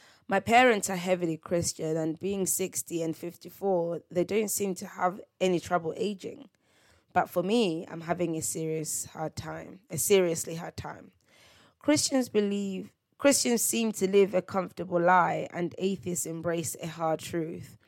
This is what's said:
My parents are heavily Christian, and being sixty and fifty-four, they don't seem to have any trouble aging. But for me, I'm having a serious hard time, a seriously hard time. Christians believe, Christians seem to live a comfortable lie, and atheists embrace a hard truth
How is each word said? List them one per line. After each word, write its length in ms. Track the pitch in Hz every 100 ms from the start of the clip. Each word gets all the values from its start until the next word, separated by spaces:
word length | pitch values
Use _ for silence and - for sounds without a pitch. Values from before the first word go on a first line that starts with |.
| - _ -
My 120 | 196
parents 500 | 196 233 254 208 190
are 60 | 185
heavily 400 | 180 180 170 156
Christian, 640 | - 175 160 - 160 160
and 220 | 160 160
being 260 | 185 196 180
sixty 560 | - 185 - - 170
and 160 | 165 156
fifty-four, 840 | 175 175 175 - 196 180 170 170 -
they 120 | 185
don't 280 | 175 202 214
seem 240 | - 202 180
to 100 | 190
have 340 | - 180 196 - -
any 180 | 185 175
trouble 340 | - 180 165 -
aging. 520 | 190 196 - - - _ _ _ _ _ _
But 180 | 180 175
for 140 | 180
me, 420 | 180 240 202 160 -
I'm 120 | 165
having 340 | 165 175 170 160
a 60 |
serious 640 | - 160 160 160 156 - -
hard 300 | - 156 -
time, 440 | 160 160 156 185 -
a 80 | 170
seriously 580 | - 196 175 165 - 165
hard 220 | 165 -
time. 340 | 156 - - _ _ _ - _ _ _
Christians 500 | - 302 - 269 240
believe, 600 | 214 202 202 196 185 208 _ _ -
Christians 440 | 285 269 247 233
seem 300 | - 226 226
to 160 | - 190
live 240 | 202 196
a 80 | 185
comfortable 600 | - 196 180 - 175 175
lie, 460 | 170 185 165 156 -
and 240 | 170 175 -
atheists 480 | 190 190 180 175 165
embrace 520 | 165 170 165 160 -
a 60 | 165
hard 320 | 160 160 160
truth 580 | - 170 160 180 - -